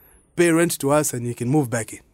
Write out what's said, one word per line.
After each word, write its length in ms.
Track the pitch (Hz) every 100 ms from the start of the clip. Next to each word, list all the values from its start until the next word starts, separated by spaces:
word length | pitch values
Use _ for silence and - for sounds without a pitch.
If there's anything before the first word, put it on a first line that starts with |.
| _ _ _ -
pay 160 | 175
rent 260 | 165 175 -
to 120 | 139
us, 220 | 151 147
and 120 | 123 120
you 80 | 117
can 140 | 120
move 200 | 151 123
back 240 | 117 107
in." 60 | 104 _